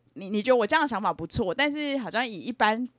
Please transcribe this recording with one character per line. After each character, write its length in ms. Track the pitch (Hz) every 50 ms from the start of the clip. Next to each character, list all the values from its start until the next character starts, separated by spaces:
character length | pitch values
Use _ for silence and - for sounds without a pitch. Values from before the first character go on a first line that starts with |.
| _ _ _
你， 160 | - 196 185
你 100 | 208 208
觉 100 | 208 254
得 40 | 254
我 100 | 240 214
这 100 | 202 311
样 60 | 320
的 60 | 302
想 120 | 285 233 190
法 140 | 214 180 160
不 140 | - 165
错， 260 | 165 - - 220 185 165
但 180 | - 285 294
是 240 | 285 302 294 285 277 269
好 100 | 226 170
像 180 | 170 220 262
以 60 | 240 214
一 180 | 170 - 226
般， 360 | 233 - 233 214 220 226 254 240 -